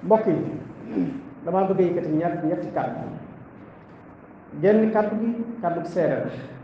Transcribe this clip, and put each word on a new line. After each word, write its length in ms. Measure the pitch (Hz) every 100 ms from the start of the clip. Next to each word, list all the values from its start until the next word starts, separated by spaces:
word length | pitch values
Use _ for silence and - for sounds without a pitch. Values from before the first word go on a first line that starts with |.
| 175
Mbokk 220 | 220 214
yi, 80 | 160 - - - - - 220 85 - - - 160
damaa 200 | 185 190
bëgg 100 | 190
a 40 |
yëkkati 260 | 175 165 156
ñett, 320 | 156 170 156
ñetti 240 | 156 175 -
kàddu. 340 | 156 135 120 - - - - - - - - - - - - - - - 147
Genn 300 | 175 214 220
kàddu 240 | 214 208 214
gi, 160 | 233 233 226 -
kàddu 200 | 175 170 160
seere 300 | 185 156 131 -
la. 60 | - - -